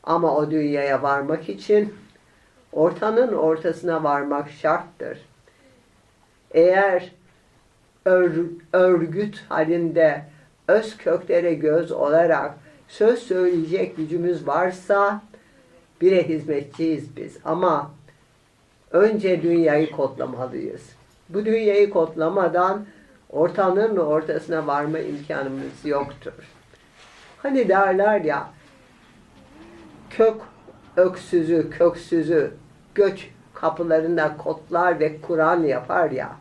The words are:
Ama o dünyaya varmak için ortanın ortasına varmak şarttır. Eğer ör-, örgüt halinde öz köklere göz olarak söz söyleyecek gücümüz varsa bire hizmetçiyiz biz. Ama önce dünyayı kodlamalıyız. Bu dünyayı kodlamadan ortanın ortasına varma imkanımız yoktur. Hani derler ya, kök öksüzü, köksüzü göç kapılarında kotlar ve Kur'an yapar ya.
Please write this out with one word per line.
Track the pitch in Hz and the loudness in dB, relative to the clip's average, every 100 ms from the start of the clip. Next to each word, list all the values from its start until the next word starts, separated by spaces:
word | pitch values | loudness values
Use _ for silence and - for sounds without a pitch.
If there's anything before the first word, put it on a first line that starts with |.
Ama | - 170 165 147 | -2 0 2 0
o | 147 | 0
dünyaya | 156 147 143 139 135 | -2 -2 -2 -2 -2
varmak | 139 139 139 165 - | 0 -2 -2 -6 -6
için | 196 - 208 208 - - _ _ _ _ _ _ | -12 0 0 0 -8 -20 _ _ _ _ _ _
ortanın | - 170 - 214 220 247 | 0 0 0 0 2 2
ortasına | 202 160 160 175 165 175 160 | 0 0 0 -2 -4 -4 -2
varmak | 151 143 143 143 143 | 0 -2 -2 -4 -6
şarttır. | - 156 165 - _ - - - _ _ _ _ _ _ _ _ _ _ _ _ | -4 -2 -2 -4 _ -12 -12 -18 _ _ _ _ _ _ _ _ _ _ _ _
Eğer | 160 175 190 196 180 180 _ _ _ _ _ _ _ _ _ 185 | 4 6 6 2 0 -4 _ _ _ _ _ _ _ _ _ 2
ör-, | 180 180 160 170 - - | 4 4 0 -4 -8 -2
örgüt | 185 185 175 165 165 208 - - | 2 4 4 0 -4 -6 -8 -6
halinde | 151 160 170 165 165 156 143 - - _ _ - | -2 0 0 0 2 2 2 -10 -20 _ _ 2
öz | 208 220 - | 2 2 -6
köklere | 180 175 - 170 170 | -2 -2 0 0 2
göz | 151 156 156 170 | 0 2 0 0
olarak | - 143 160 175 147 - - - - _ | -2 2 4 4 2 -2 -10 -20 -20 _
söz | - 214 247 | 0 2 2
söyleyecek | - 185 180 175 160 190 185 - | -2 0 2 0 -2 -2 -4 -6
gücümüz | 156 170 175 165 143 | -6 -2 -2 -2 -2
varsa | 151 185 185 - 202 202 208 - - _ _ _ _ _ _ | 0 -2 -4 0 2 2 0 -12 -20 _ _ _ _ _ _
bire | 175 185 156 | 4 4 2
hizmetçiyiz | 160 151 143 143 - 160 147 - - | -4 -2 -4 -6 -4 -4 -4 -8 -14
biz. | - - - | -16 -12 -6
Ama | 165 185 151 147 - - _ _ _ _ _ _ _ _ | 0 2 0 -4 -16 -20 _ _ _ _ _ _ _ _
önce | 175 214 208 185 170 | 2 4 2 0 0
dünyayı | 170 170 160 147 156 | 2 2 4 2 0
kodlamalıyız. | 151 135 - 131 120 127 - - - - _ _ _ _ | -2 -6 -4 -8 -8 -8 -8 -10 -12 -18 _ _ _ _
Bu | 185 214 | -4 0
dünyayı | 220 214 202 202 | 0 2 4 4
kodlamadan | 185 160 165 160 196 175 175 185 208 208 - _ _ _ | 2 0 0 0 2 0 2 0 -2 -8 -20 _ _ _
ortanın | - 170 175 190 185 220 196 | -2 0 2 0 2 0 0
ortasına | 151 156 156 156 - 160 147 | 0 0 -2 -8 -4 -6 -2
varma | 143 147 156 | -4 -2 -6
imkanımız | 147 147 147 147 135 135 135 - 147 | -6 -10 -8 -8 -6 -8 -12 -10 -4
yoktur. | 143 139 - - - - - _ _ _ _ - - - - | -4 -6 -12 -18 -18 -20 -20 _ _ _ _ -20 -20 -20 -8
Hani | 277 269 208 | -2 0 2
derler | 190 196 185 208 208 | 4 4 2 2 2
ya, | 151 139 - - - _ _ _ _ _ _ - - - - - - - - | 0 -4 -8 -20 -20 _ _ _ _ _ _ -20 -20 -20 -20 -20 -20 -20 -16
kök | - 220 214 - - - - - - | 2 2 2 -16 -20 -20 -20 -6 0
öksüzü, | 185 185 - 180 160 170 151 | 0 0 -2 0 2 0 0
köksüzü | - 170 170 - 170 151 165 135 - - _ _ - | 2 2 2 -4 -2 2 0 0 -8 -20 _ _ 0
göç | 196 190 - - _ | 0 0 -16 -20 _
kapılarında | - 160 156 170 160 160 170 151 151 | -4 -4 -2 0 0 2 0 -2 -4
kotlar | 156 160 - 170 180 160 | -8 -8 -4 0 2 2
ve | 151 151 | -2 -2
Kur'an | - 165 156 175 | -4 2 2 2
yapar | 156 123 - 180 156 | 0 -2 -2 0 0
ya. | 127 - - | -2 -8 -12